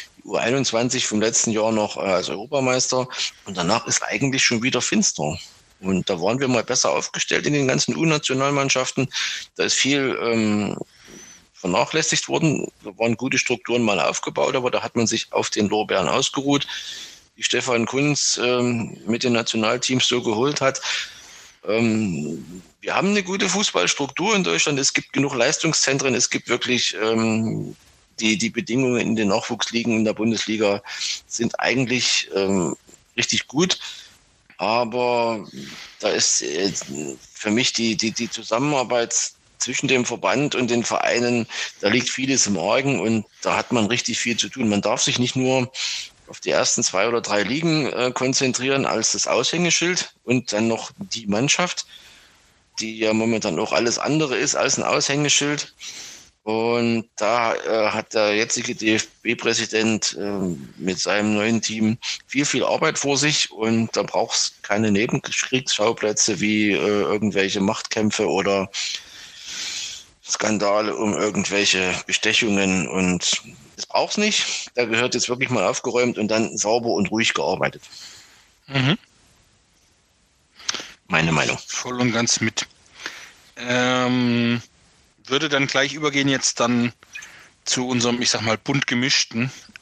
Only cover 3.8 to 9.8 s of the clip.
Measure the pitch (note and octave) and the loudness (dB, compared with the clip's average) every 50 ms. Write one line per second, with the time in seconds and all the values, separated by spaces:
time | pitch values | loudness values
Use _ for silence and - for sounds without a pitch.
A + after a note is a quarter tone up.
3.8 | - - - - - - - A2 C3+ C3+ B2+ C3+ - - B2 A2+ A2+ C3 - B2+ | 0 0 -2 -2 -2 -2 -2 0 0 0 2 2 2 2 2 2 0 0 0 0
4.8 | A#2 - - G#3+ G3+ - - - - - - - - - - - - _ _ - | 0 0 2 2 2 2 0 -2 -2 -4 -4 -6 -10 -16 -20 -20 -20 _ _ -8
5.8 | - F#2+ F#2+ F2+ - - G2 E2+ E2 G2 A#2 C3 C#3+ B2+ B2+ A#2 G#2+ - - - | -4 -2 0 0 0 0 -2 0 0 0 0 2 2 2 2 2 2 0 0 0
6.8 | - G#2 C#2 D2+ - - - - - - - D#3+ E3 D#3 D3 C#3+ C#3 C3 C3 D3+ | 2 2 2 0 -2 -4 -4 -4 -2 0 0 0 2 2 2 2 2 2 2 2
7.8 | - - A#2+ - D#3+ E3 D#3 D3+ - - C3+ C3 C3+ C#3 C#3+ C#3 C#3 C3+ - C3 | 2 0 0 0 2 2 2 2 0 0 0 0 2 2 2 2 2 2 2 0
8.8 | B2+ - - - C3 B2+ - - - - - - - - _ - F2 G2 - - | 0 -2 0 -2 -2 -2 -2 -4 -4 -4 -4 -8 -10 -8 _ -2 -2 0 2 2